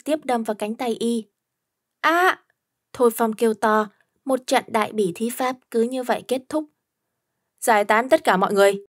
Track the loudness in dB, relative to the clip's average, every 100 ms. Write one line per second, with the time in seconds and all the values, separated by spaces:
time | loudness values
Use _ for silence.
0 | -4 -4 -2 -4 -4 -6 -8 -6 -6 -4
1 | -2 -4 -6 _ _ _ _ _ _ _
2 | 0 2 2 -2 _ _ _ _ _ 0
3 | 0 2 -2 0 0 0 0 0 -2 -8
4 | _ _ -4 -4 0 -2 0 -2 -2 -2
5 | -4 -2 -6 -4 -6 -6 _ -2 -2 -2
6 | -4 -4 -4 -6 -4 -6 -6 _ _ _
7 | _ _ _ _ _ _ 0 2 4 0
8 | 4 2 4 2 2 4 4 4 -6